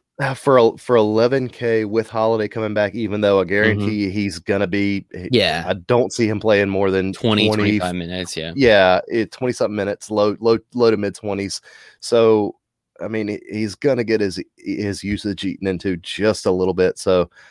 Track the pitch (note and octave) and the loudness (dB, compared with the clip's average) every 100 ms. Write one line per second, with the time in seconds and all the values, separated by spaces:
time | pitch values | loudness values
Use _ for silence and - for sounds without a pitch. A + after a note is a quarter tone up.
0 | _ - C#3 C3 - C3 A2+ - - A#2+ | _ -8 -6 -4 2 4 4 2 0 2
1 | G#2+ A2 A#2+ C3+ B2+ - A#2 A2+ G#2+ A2 | 2 2 2 0 -4 -6 -2 0 0 -2
2 | G#2+ A2+ A2 A2+ G#2 A2+ G#2+ G#2+ G2+ G2+ | -2 -2 0 0 -2 -4 -4 0 -2 -2
3 | G#2+ G#2 G#2 G2 F2 G2+ A2 G#2 G#2 G#2+ | -4 0 4 4 2 2 2 2 -2 -2
4 | G2 G#2 G2+ E2+ - G2+ G2 G2+ G2+ G2 | -2 -2 -4 -4 -2 -2 0 0 -2 -4
5 | - - F2+ A#2 F2+ D#2 F2+ G2 E2+ B2 | -8 -12 -2 0 0 -2 -4 -6 0 0
6 | G#2 - A2 G#2+ G#2+ G2+ G2+ G2 G2 F#2+ | 0 0 0 0 2 2 2 0 0 0
7 | F#2+ F#2+ A2+ G#2+ G#2+ G#2+ G2+ G#2+ F2+ F2+ | -2 -2 0 2 2 2 2 0 -2 -6
8 | E2+ F#2 F2+ - D#2+ G2 B2 G#2 F#2 F#2 | -8 -8 -8 -8 -8 2 4 6 6 2
9 | - A#2 G2+ - B2+ A#2+ A2 G#2 G2+ G2+ | 0 -4 -4 -4 -6 -2 -4 -2 -4 -6
10 | - G#2+ G#2 G2+ A2+ A2+ - B2 A#2 G#2+ | -4 0 0 0 0 0 -2 0 2 2
11 | G2+ - G#2 G2 G2 - - - - _ | -2 -6 -6 -6 -6 -8 -14 -20 -20 _
12 | - A#2 A2+ A2 G2+ - _ _ _ - | 0 4 6 4 2 -6 _ _ _ -12
13 | G#2 A2 G#2 G#2 - G#2+ G#2+ F#2 C#3+ B2 | -8 -6 -6 -8 -8 -6 -6 -2 0 0
14 | A2+ A2 G2+ F2+ - _ - - G2+ F#2+ | 0 0 0 -4 -10 _ -8 -4 -4 -4
15 | G2 G#2 G#2+ F#2+ G2 - F#2+ F2+ G2+ F2+ | -4 -4 -4 -6 -6 -4 -4 -2 -4 -6
16 | - - G#2+ G2+ G#2+ F#2 F#2 F2+ F#2 - | -6 -2 0 0 0 0 0 2 0 0
17 | - F#2 E2+ _ - | 2 2 2 _ -20